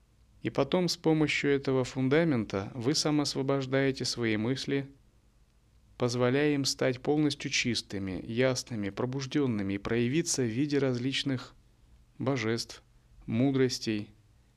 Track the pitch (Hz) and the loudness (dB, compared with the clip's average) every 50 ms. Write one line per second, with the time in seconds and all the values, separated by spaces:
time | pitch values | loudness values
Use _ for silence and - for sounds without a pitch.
0 | _ _ _ _ _ - - - - 117 - - 139 139 - 185 180 165 - - | _ _ _ _ _ -20 -16 -10 -8 -4 0 0 0 2 2 2 2 0 -2 -2
1 | - 160 160 156 151 147 - - - 143 143 139 139 139 131 131 127 - - 135 | 0 2 2 4 2 2 0 0 2 2 2 2 2 0 0 0 0 -2 -2 -2
2 | 131 131 139 156 170 165 139 117 104 98 - 98 98 117 - 127 110 127 156 - | 0 2 4 4 4 4 2 2 0 -2 -2 -4 -4 -6 -6 -4 -2 0 0 2
3 | - 160 151 147 143 139 - 139 135 135 139 139 135 127 131 135 139 135 131 135 | 2 2 2 2 2 0 -2 -2 -2 0 0 -2 0 0 0 2 2 2 0 -2
4 | 127 - - 120 120 113 110 107 110 120 135 131 - - 139 139 135 139 - - | -4 -4 -4 0 0 2 2 2 0 0 -2 -2 -2 -2 -2 -2 -2 -4 -10 -20
5 | _ _ _ _ _ _ _ _ _ _ _ _ _ _ _ _ _ - - - | _ _ _ _ _ _ _ _ _ _ _ _ _ _ _ _ _ -20 -4 -2
6 | 123 123 120 123 123 123 127 139 147 151 147 139 135 131 - - 135 131 127 123 | 0 0 2 2 4 4 4 4 4 2 2 2 0 -2 -2 0 0 0 0 0
7 | - - 147 151 151 147 139 - - 131 - - - 123 110 - - - - 98 | 0 0 2 2 2 0 0 -2 -4 -2 -2 0 0 0 0 -2 -4 -6 -6 -6
8 | 98 95 92 85 - - 113 117 127 131 127 123 - - 123 107 101 98 98 - | -4 -4 -6 -6 -6 -4 0 2 2 2 2 -2 -4 -6 -6 -6 -4 -4 -4 -4
9 | 120 127 127 139 135 127 127 147 143 127 113 104 101 98 98 98 - - 117 120 | -4 -4 -4 -4 -6 -2 -2 0 0 0 0 0 -2 -2 -2 -4 -2 0 0 2
10 | 120 120 131 165 165 170 - - 131 117 107 120 147 147 147 139 139 131 123 120 | 2 2 0 0 0 0 -2 -2 -2 -2 0 -2 -2 0 0 0 2 0 0 0
11 | 120 135 131 - - 139 135 123 - - - - - _ _ _ _ - - - | -2 -2 -4 -4 -2 -2 -4 -4 -6 -10 -18 -20 -20 _ _ _ _ -20 -20 -20
12 | - _ _ - - 127 139 127 110 110 117 113 - - - - - _ - - | -20 _ _ -4 -2 -2 0 0 0 -2 -2 -2 -4 -8 -14 -18 -20 _ -20 -20
13 | _ _ - - - - 113 113 127 143 135 131 131 123 127 - - 117 107 104 | _ _ -20 -16 -8 -2 0 2 2 4 4 4 4 2 2 0 -4 -2 -2 -2
14 | 104 - - - _ _ _ _ _ _ _ | -4 -8 -14 -20 _ _ _ _ _ _ _